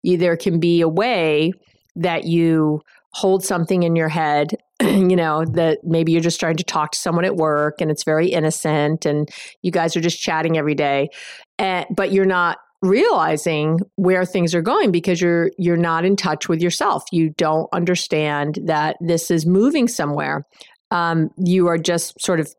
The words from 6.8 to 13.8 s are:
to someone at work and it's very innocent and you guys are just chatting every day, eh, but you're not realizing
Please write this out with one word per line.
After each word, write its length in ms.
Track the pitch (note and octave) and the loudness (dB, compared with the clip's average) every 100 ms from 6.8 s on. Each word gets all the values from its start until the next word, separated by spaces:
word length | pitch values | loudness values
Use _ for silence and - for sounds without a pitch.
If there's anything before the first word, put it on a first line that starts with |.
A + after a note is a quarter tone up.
| D3+ | -4
to 80 | - | -4
someone 260 | F#3 E3+ F#3 | -2 0 0
at 100 | F#3 | 0
work 460 | D#3 D3 D3+ D3+ | 0 2 -2 -2
and 80 | D#3+ | -4
it's 140 | D3+ | -2
very 260 | - D#3 F3 | 0 0 2
innocent 760 | E3+ D#3 - D#3+ D3+ D3 D#3+ D#3+ | 2 0 -2 -2 0 0 0 -2
and 240 | D3 D3+ - - - | -2 -4 -8 -20 -6
you 100 | F3+ | -4
guys 240 | F3 E3 E3+ | 0 -2 0
are 60 | |
just 180 | E3+ E3 | -2 -2
chatting 380 | - D#3+ D#3+ D#3+ | -2 -2 0 0
every 180 | D3 C#3+ | 0 0
day, 340 | D3 C#3 D3 - - - - - | 0 0 -2 -6 -20 -20 -16 -4
eh, 260 | F#3+ F3+ - F3+ | -2 -2 -4 -4
but 160 | F#3+ | 0
you're 140 | F#3+ F#3+ | 2 2
not 320 | F#3 F3 - _ _ | 2 0 -2 _ _
realizing 960 | F#3 G#3 A4 D4 D#3+ D#3 F3 D#3 D#3 E3 | 0 2 4 2 2 0 -2 0 0 0